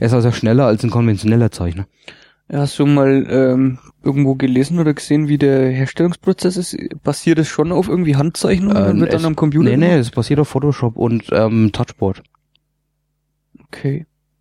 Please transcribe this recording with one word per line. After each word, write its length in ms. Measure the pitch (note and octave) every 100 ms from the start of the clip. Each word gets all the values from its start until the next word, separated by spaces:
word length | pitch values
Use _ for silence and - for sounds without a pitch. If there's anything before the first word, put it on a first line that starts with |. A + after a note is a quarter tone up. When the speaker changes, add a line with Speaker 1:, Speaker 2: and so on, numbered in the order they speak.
Speaker 1:
Er 60 | A#2
ist 80 |
also 180 | B2 A#2
schneller 320 | A2+ A2 B2
als 180 | B2+ A2
ein 80 | A#2
konventioneller 640 | A#2 A#2 G2+ G#2+ A2+ A2+
Zeichner. 340 | - F2 E2+ G2 _ - - - _ -
Speaker 2:
Ja, 80 | C#3+
hast 200 | C#3+ -
du 60 |
mal, 420 | C#3+ C#3+ C3+ C3+ -
ähm, 480 | C3 C3 B2+ C3+ B2+ - _
irgendwo 320 | - C#3 C3+
gelesen 440 | C3+ C3+ B2+ C#3 F3
oder 140 | D#3
gesehen, 340 | C#3+ - D3+ D3
wie 100 | D3
der 320 | C#3 C3+ C3
Herstellungsprozess 880 | C3 C3+ - F3 - - F3+ F#3 F3+
ist? 180 | F3 - - -
Basiert 360 | - - E3 D#3+
es 100 | D#3
schon 240 | - D#3+
auf 160 | F3+ F#3+
irgendwie 280 | F3+ D#3+ C#3
Handzeichnungen 600 | D#3+ - F#3+ F#3+ G3 G#3
und 140 | G3
Speaker 1:
Ähm, 100 | E3+
Speaker 2:
wird 120 | E3
dann 80 | D#3+
Speaker 1:
es 40 |
Speaker 2:
am 120 | D#3+ D3+
Computer 340 | D3+ D3+ C3
Speaker 1:
nee, 60 | B2+
nee, 100 | E3+
Speaker 2:
gemacht? 140 | E3
Speaker 1:
es 100 | A#2
basiert 300 | - A2+ D3
auf 80 | D3
Photoshop 480 | C#3 D3 C3+ A#2+ A2+
und, 300 | A#2 A2+ -
ähm, 400 | G2+ A2 A2+ G#2+
Touchboard. 500 | - A#2+ - G2 - _ _ _ _ _ _ _ _ _ _ _ _ _ _ _
Speaker 2:
Okay. 360 | - C#3 C#3+ D#3+ _ _ _